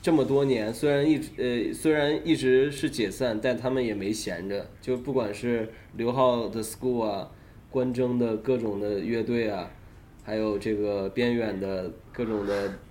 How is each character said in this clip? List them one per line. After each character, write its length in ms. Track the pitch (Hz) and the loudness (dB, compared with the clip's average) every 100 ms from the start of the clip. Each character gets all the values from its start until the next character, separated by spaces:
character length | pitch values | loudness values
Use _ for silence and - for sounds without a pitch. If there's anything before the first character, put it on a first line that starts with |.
这 100 | - | 2
么 140 | 160 123 | 2 4
多 180 | 139 | 2
年， 300 | 139 120 107 | 4 2 0
虽 180 | 117 147 | 0 2
然 180 | 143 147 | 2 4
一 80 | 147 | 2
直， 100 | - - | 0 -4
呃， 360 | 123 120 98 | -2 0 -2
虽 160 | - 156 | 0 2
然 260 | 151 147 151 165 | 4 2 0 2
一 100 | 151 | 2
直 340 | 131 127 139 | 6 6 4
是 200 | 143 151 | 0 -4
解 200 | 135 104 | 0 -2
散， 300 | 95 127 107 | 0 -2 0
但 160 | 123 117 | 0 0
他 120 | 123 | 0
们 160 | 131 120 | 0 0
也 100 | 101 | -2
没 160 | 98 | -2
闲 380 | 110 - 87 95 | -2 -4 -6 -4
着。 180 | 101 - - | -6 -6 -12
就 160 | - 123 | -4 -4
不 160 | 120 | 0
管 200 | 127 110 | -2 -2
是 380 | 101 123 117 110 - - - | -4 -2 0 -2 -8 -18 -4
刘 160 | 117 | -2
浩 380 | 123 127 120 107 | 4 4 4 -2
的 120 | 110 | -4
School 400 | 107 - 127 120 | -6 -4 -2 0
啊， 280 | 110 98 98 - - - - | 0 -2 -8 -14 -20 -20 -6
关 240 | 131 127 | -2 0
征 260 | 123 127 123 | 0 0 2
的 160 | 120 110 | 2 0
各 220 | 120 127 | 0 0
种 200 | 113 101 | 0 -2
的 220 | 104 101 | -2 -2
乐 240 | 92 117 | 0 -2
队 260 | 110 120 110 | 0 0 0
啊， 220 | 98 87 - - - - - - | -2 -6 -12 -20 -20 -20 -20 -6
还 100 | 107 | -2
有 240 | 107 101 | 0 0
这 160 | 110 107 | 0 0
个 320 | 104 101 98 | 0 0 -2
边 260 | 110 120 | 0 2
远 240 | 120 110 98 | 2 -2 -2
的 320 | 95 95 92 - - | -4 -4 -6 -10 -16
各 140 | - 117 | -6 -2
种 200 | 107 101 | -2 0
的 280 | 101 98 95 - | -2 -2 -6 -16